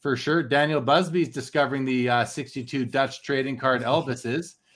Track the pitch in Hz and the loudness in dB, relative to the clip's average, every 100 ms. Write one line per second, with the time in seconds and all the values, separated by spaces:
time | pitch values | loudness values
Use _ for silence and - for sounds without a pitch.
0 | 143 123 - 165 131 143 147 151 120 156 | -2 -2 2 0 2 2 2 2 4 2
1 | 185 175 139 135 - 151 139 135 131 127 | 4 0 -2 -4 -4 0 0 0 0 0
2 | 123 120 117 - 139 139 123 139 123 139 | 2 2 0 -4 -8 -10 -6 -4 -2 0
3 | 135 - - 135 135 127 135 127 117 156 | 0 -2 -4 -2 -2 -2 0 2 2 0
4 | 131 120 117 143 170 - _ | 0 -4 -4 -4 -6 -14 _